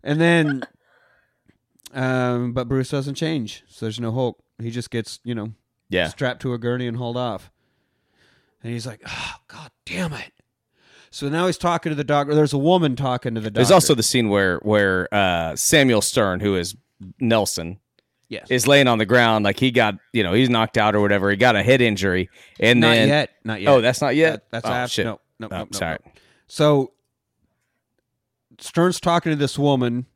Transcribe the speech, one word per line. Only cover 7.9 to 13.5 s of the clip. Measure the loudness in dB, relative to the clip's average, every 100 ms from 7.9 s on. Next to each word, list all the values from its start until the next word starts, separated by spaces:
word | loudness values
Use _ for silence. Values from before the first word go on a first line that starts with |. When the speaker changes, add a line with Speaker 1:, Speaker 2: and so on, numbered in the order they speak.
| _ _ _ _ _ _ _
Speaker 1:
And | -10
he's | -10 -10
like, | -14 -16
"Oh, | -12 -12 -14 _
God | -20 -20 _ -12
damn | -8 -8
it." | -8 -16 _ _ _ _ _ _ _ _
So | -8 -4
now | 0 0
he's | 0
talking | -2 -2 -4
to | -6
the |
doctor. | 0 0 2
There's | 2 2
a | 2
woman | 2 4 2 0
talking | -2 -2 -4
to | -6
the | -4